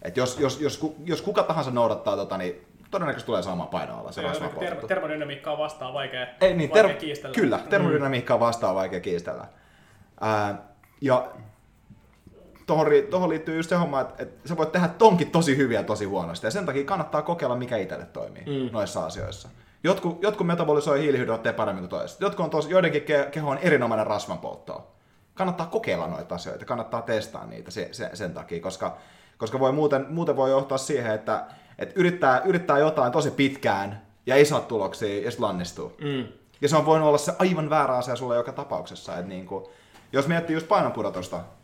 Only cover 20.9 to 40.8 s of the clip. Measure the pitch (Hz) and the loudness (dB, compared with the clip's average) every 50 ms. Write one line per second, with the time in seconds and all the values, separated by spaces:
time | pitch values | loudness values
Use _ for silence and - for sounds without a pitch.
20.9 | 143 139 156 147 135 123 107 98 113 113 - 120 110 107 110 101 95 95 90 87 | 2 2 4 2 2 2 2 0 -2 -2 -2 -2 -2 0 -2 -2 -2 -4 -6 -6
21.9 | 101 85 - - - - 180 202 175 - 170 151 - 156 143 147 180 185 170 160 | -6 -6 -6 -8 -6 -2 -2 -2 0 -2 -4 -2 0 -2 -2 4 4 4 4 4
22.9 | 147 147 - - 151 143 135 - - 160 151 143 135 131 185 175 151 127 123 113 | 2 0 0 2 2 2 2 0 -2 -4 -2 -2 -2 0 4 4 4 4 4 2
23.9 | 113 107 107 104 104 98 - - 90 82 - - - - - - - - - - | 2 0 0 0 0 -4 -4 -6 -8 -8 -8 -10 -12 -12 -12 -12 -12 -12 -12 -18
24.9 | _ _ _ _ _ _ _ _ _ - 190 185 175 - 165 165 - 220 - - | _ _ _ _ _ _ _ _ _ -4 -2 -2 -2 -4 -4 -2 -2 -2 0 0
25.9 | 92 87 78 82 87 - - - 87 85 - 90 76 - - - 127 117 113 - | -2 0 -2 -4 -4 -6 -6 -8 -8 -8 -8 -10 -10 -10 -6 -6 -4 -4 -4 -4
26.9 | - 113 113 - 113 107 - - - - - 55 - 57 - - - 107 90 - | -6 -6 -2 0 -2 -2 -2 -4 -10 -12 -12 -12 -14 -14 -14 -10 -8 -8 -8 -8
27.9 | - - - - - - 101 87 85 82 82 - 85 85 87 95 92 - 104 87 | -8 -10 -10 -10 -8 -8 -8 -8 -8 -8 -10 -8 -8 -6 -6 -6 -6 -6 -6 -6
28.9 | - - - - - - - - _ - 117 104 120 131 135 131 135 151 151 147 | -6 -8 -18 -20 -20 -20 -20 -20 _ -8 -6 -4 0 2 2 2 4 4 2 4
29.9 | 143 135 139 139 160 170 165 - 127 135 131 131 135 139 139 - 135 131 - - | 2 2 0 -2 -4 -4 0 0 2 2 4 4 4 2 2 0 -2 -4 -2 -2
30.9 | 147 131 117 110 107 107 - 113 107 - - - - - - - - - - - | -2 -2 0 0 -2 -2 -2 -2 -2 -2 -4 -8 -14 -20 -20 -20 -10 -10 -8 -4
31.9 | - 196 175 175 175 - - 135 127 127 - 190 175 175 170 - 143 139 151 156 | 2 4 4 4 4 4 4 6 6 4 4 4 2 2 4 4 4 6 6 4
32.9 | 156 147 127 123 - 165 143 135 - - 139 131 135 - - 117 101 98 98 104 | 4 2 0 2 2 2 0 0 2 2 2 2 2 0 0 0 2 2 0 -4
33.9 | 107 104 - - _ _ - 120 131 139 147 147 156 120 - - 117 107 95 95 | -8 -10 -14 -20 _ _ -2 4 8 8 8 8 6 0 -2 0 -2 -2 -2 -2
34.9 | - - 117 104 101 104 101 120 113 - 117 101 92 90 87 87 - - - - | -4 -4 -4 -2 -2 -2 -4 -4 -2 -2 -2 0 0 -2 -6 -8 -8 -10 -12 -12
35.9 | - - 151 143 139 131 120 107 - - _ _ _ - 143 139 160 151 143 156 | -10 -8 -6 -4 -4 -4 -6 -6 -10 -18 _ _ _ 0 2 4 4 6 6 6
36.9 | 156 160 156 151 147 143 - - - - 190 190 180 160 156 147 156 151 139 131 | 6 6 6 6 4 4 2 0 0 2 2 2 2 2 0 2 2 2 2 2
37.9 | 127 123 123 131 123 117 131 123 120 120 - 151 - 143 143 - 110 - - - | 2 0 0 -2 -4 -4 -2 -2 0 0 0 -2 -6 -8 -6 -6 -6 -6 -6 -8
38.9 | 90 - - - 85 85 90 98 95 90 95 87 98 95 - - - - - _ | -14 -16 -12 -10 -8 -8 -8 -8 -10 -12 -12 -10 -10 -10 -10 -12 -20 -20 -20 _
39.9 | _ - - - - 135 139 160 170 - - 147 156 160 165 - 208 185 | _ -20 -14 -2 0 0 2 2 2 0 0 0 -4 -4 0 2 2 4